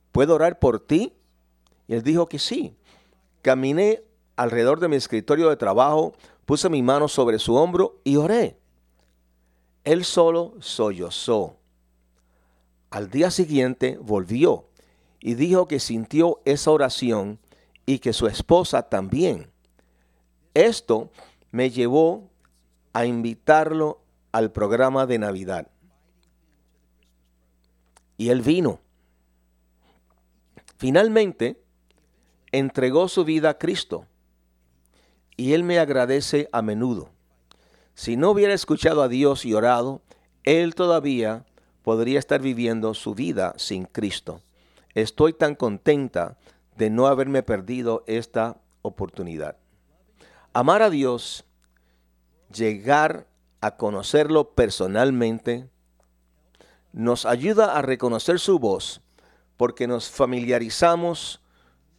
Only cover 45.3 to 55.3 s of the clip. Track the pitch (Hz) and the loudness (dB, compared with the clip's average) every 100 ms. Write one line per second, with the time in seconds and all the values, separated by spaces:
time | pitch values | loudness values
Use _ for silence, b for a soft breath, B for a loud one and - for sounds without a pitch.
45.3 | 160 156 147 120 101 - 147 135 - 85 | 2 -2 0 -4 -2 0 0 0 -4 -6
46.3 | - b b b - 110 113 131 135 135 | -10 b b b -4 -2 2 2 2 0
47.3 | 139 123 107 92 127 117 113 - 110 117 | -2 -2 -6 -6 -6 -4 -4 -4 -6 -4
48.3 | 120 113 - _ _ 104 - 95 - 87 | -4 -4 -6 _ _ -12 -10 -10 -10 -12
49.3 | 82 76 - _ _ _ _ _ _ b | -10 -10 -12 _ _ _ _ _ _ b
50.3 | b b - 127 196 214 156 135 120 - | b b -2 2 4 4 2 -2 -2 -8
51.3 | - - _ _ _ _ _ _ _ _ | -14 -18 _ _ _ _ _ _ _ _
52.3 | _ _ 98 110 107 107 143 156 165 - | _ _ -4 -4 -2 0 2 2 -2 -14
53.3 | _ _ - 107 - 107 101 101 147 151 | _ _ -8 -8 -4 -6 -6 0 0 2
54.3 | 156 147 - 117 - 95 104 135 127 117 | 2 0 0 0 0 -4 0 0 2 -2